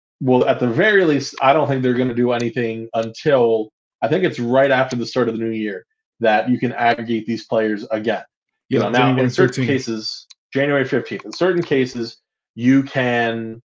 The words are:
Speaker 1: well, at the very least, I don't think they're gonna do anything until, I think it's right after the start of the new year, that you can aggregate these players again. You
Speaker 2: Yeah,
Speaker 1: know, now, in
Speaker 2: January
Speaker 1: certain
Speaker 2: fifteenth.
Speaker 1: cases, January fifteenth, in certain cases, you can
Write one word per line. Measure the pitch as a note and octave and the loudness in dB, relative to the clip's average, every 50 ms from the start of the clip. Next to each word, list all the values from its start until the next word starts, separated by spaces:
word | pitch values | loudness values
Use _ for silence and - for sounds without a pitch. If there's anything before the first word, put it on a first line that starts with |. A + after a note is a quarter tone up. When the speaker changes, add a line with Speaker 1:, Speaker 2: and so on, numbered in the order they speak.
| _ _ _ - | _ _ _ -6
Speaker 1:
well, | C#3 B2+ B2+ B2+ - C3+ | 0 2 4 4 4 2
at | B2+ - | 2 2
the | B2+ B2 | 0 -2
very | A2+ A#2 - G#3+ G#3 G3 F3+ | 2 2 2 4 4 4 4
least, | D#3+ D3 C3+ C#3 - - - | 4 2 0 -2 -6 -8 0
I | - C3 D3 | 4 4 4
don't | D#3 C#3+ B2+ | 4 4 0
think | C#3 C3 B2+ | -2 -2 0
they're | B2+ B2 | 0 0
gonna | A#2+ C3 B2+ A#2 | 0 0 -2 0
do | A#2+ B2 A#2+ | 0 0 0
anything | A#2+ A#2+ A#2+ A#2 A2+ C3 A#2+ A2+ A2+ A2+ A2+ A2+ - | 0 0 -2 -4 -4 -4 -4 -4 -4 -6 -10 -6 -4
until, | A#2 A2+ A2+ - - - D#3 C#3+ B2+ A#2 A2+ A2 A2 G#2+ - _ _ _ _ _ - | -4 -4 -4 -6 -6 -2 2 4 4 4 4 2 0 -2 -4 _ _ _ _ _ -6
I | - A2+ | -2 0
think | D3+ F#3+ F#3 | 0 2 0
it's | D#3 - - | 0 -2 -2
right | A#2+ A#2 B2+ C3+ C#3 C#3 | -2 0 2 4 4 4
after | C3 B2 C3 C3 B2+ | 4 2 0 0 -2
the | A#2+ A2+ | -6 -6
start | A2 - B2+ A#2+ A2+ | -4 -2 0 0 0
of | A2+ A2+ | -2 -4
the | A2+ | -4
new | A2+ | -4
year, | A2+ A2 G#2+ G#2+ G2 F2+ - _ _ _ _ _ _ - | -4 -4 -4 -6 -6 -8 -12 _ _ _ _ _ _ -2
that | A2+ A2 G#2+ A2 A2 B2+ | 0 2 2 2 2 0
you | B2 A2+ | 0 0
can | B2+ A#2+ A2+ | 0 -4 -2
aggregate | - A#2+ A#2 A#2 A#2+ A#2 A#2 A#2 A2 G#2+ | 0 0 0 0 0 -2 -4 -4 -4 -2
these | A2 A2+ A2 - | -4 -6 -6 -6
players | - A#2+ A2+ A2 G#2+ G#2+ G2+ A#2 - | -2 -2 0 0 0 -2 -4 -4 -6
again. | A2 A2 G#2+ A2 G#2+ F2+ - _ _ _ _ _ _ _ _ - | -6 -4 -2 -2 -4 -4 -6 _ _ _ _ _ _ _ _ -2
You | C3 B2 | 0 0
Speaker 2:
Yeah, | G#2 | 0
Speaker 1:
know, | G2+ | 2
now, | A#2 B2 C3 C3+ | 2 2 2 2
in | C3 | 2
Speaker 2:
January | B2+ B2+ B2+ | 2 2 0
Speaker 1:
certain | B2+ - B2+ B2 - | 2 2 2 2 2
Speaker 2:
fifteenth. | C3+ B2+ A#2+ | -2 -2 0
Speaker 1:
cases, | C#3 B2+ - A#2 A2+ G#2+ G#2+ - - - - _ - _ _ _ - | -2 -2 -2 -4 -8 -6 -6 -10 -12 -14 -18 _ -20 _ _ _ -4
January | C3+ C#3 D3 C#3+ C#3 C3 | -2 -2 0 0 0 0
fifteenth, | C3 C#3 A#2+ - - C3+ C3 - | 0 0 -2 -2 -4 -10 -10 -10
in | - | -12
certain | - - F3 F#3 F3+ F3 E3 | -4 0 0 2 2 0 0
cases, | - D3 C3+ C3 C3 - B2 A#2 A2+ - _ _ _ _ _ _ _ - | 0 2 0 0 0 -2 -8 -8 -8 -10 _ _ _ _ _ _ _ -10
you | A2+ A#2+ B2+ C3+ C#3 C3+ | -2 2 4 4 4 4
can | C3+ - C3+ B2+ B2 A#2+ A#2+ A#2 A2+ A2+ A#2 A2+ A2+ A2+ A#2 _ _ | 2 -2 -2 0 0 0 0 0 0 -2 -4 -6 -8 -12 -14 _ _